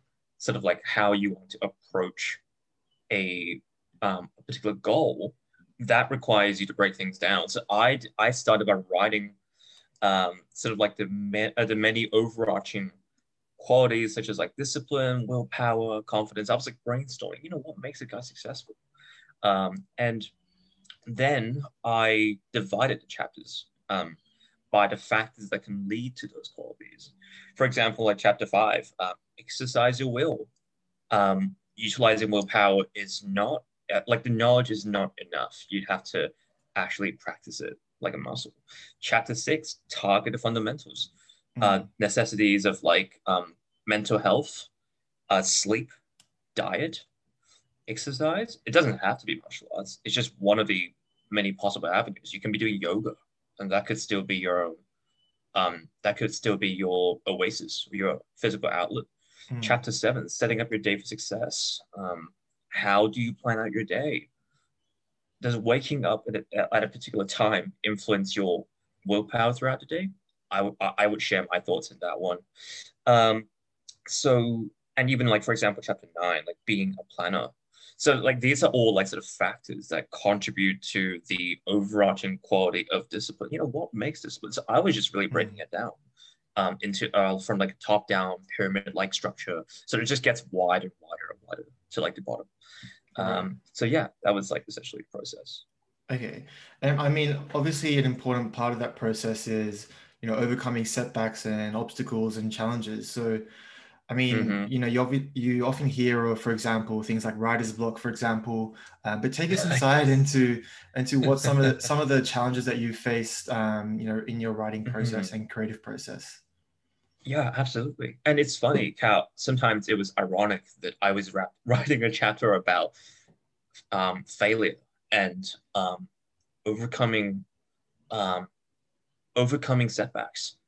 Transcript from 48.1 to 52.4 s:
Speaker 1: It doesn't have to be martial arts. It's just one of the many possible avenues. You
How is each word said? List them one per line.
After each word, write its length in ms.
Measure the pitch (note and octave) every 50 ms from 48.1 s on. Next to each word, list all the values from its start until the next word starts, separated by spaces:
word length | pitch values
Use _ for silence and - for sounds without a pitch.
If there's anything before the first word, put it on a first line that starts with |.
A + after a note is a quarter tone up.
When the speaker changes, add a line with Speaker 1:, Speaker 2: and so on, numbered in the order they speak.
| C3+ B2+ D#3 D#3 E3+ G3+ A#3 A#3 - - -
Speaker 1:
It 40 | A3
doesn't 280 | - E3+ D#3+ A#2+ G2 F#2+
have 200 | F#2+ G2 - -
to 80 | -
be 140 | - - -
martial 260 | - - - - - - -
arts. 240 | - G2 F#2+ - - -
It's 100 | A2+ -
just 180 | B2 A#2+ - _ -
one 220 | G2 G2+ G#2 A2
of 80 | G#2 G2
the 260 | F#2+ F#2 F2+ F2 _ _ _ _ _ _ _ - G2+
many 200 | G#2+ G2+ G2 G2
possible 360 | G2 G2+ G2+ G2 G2 E2+ E2
avenues. 440 | F2+ G2+ - G2+ G2 - - - -
You 80 | G2